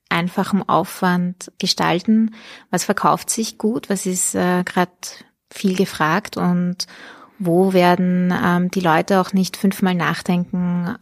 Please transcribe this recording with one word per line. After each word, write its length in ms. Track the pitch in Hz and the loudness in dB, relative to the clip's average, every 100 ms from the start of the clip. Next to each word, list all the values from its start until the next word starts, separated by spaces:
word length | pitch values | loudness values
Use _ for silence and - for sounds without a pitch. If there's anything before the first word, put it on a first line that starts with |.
| - | -2
einfachem 580 | 170 175 - 185 190 - | -2 0 -2 0 0 2
Aufwand 840 | 160 185 - 185 180 175 180 - - | 0 0 -2 0 0 -2 -6 -16 -8
gestalten, 760 | 196 - 165 165 - 220 220 - - - - | -4 -2 0 0 2 2 2 -4 -20 -20 -6
was 120 | 180 | -4
verkauft 460 | - 196 165 147 - | -2 0 2 0 -2
sich 300 | - 220 - | -6 -6 -4
gut, 320 | 214 254 - | -2 -2 -4
was 160 | 196 190 | -4 -4
ist, 260 | 180 - | -4 -2
äh, 300 | 190 180 180 180 | 0 0 0 0
grad 580 | - 175 - - - - _ _ | -2 -2 -4 -18 -18 -20 _ _
viel 240 | - 196 185 | -4 -2 0
gefragt 600 | 190 - 156 175 - - | -2 0 0 0 -4 -4
und 520 | 180 175 180 180 - - - - - - | 0 0 -2 -4 -10 -14 -20 -20 -20 -6
wo 360 | 175 170 190 | 0 2 4
werden, 600 | 185 180 180 180 180 180 180 | 4 4 4 2 2 2 2
ähm, 280 | 180 175 180 | 2 2 0
die 100 | 190 | 0
Leute 400 | 180 160 185 196 | 2 2 2 0
auch 120 | 180 | 2
nicht 220 | 190 185 - | 0 -2 0
fünfmal 380 | 196 - 185 | -2 0 0
nachdenken 1000 | 180 156 170 - 175 175 180 180 175 175 - | 0 -2 -2 -2 -2 0 -2 -2 -2 -4 -4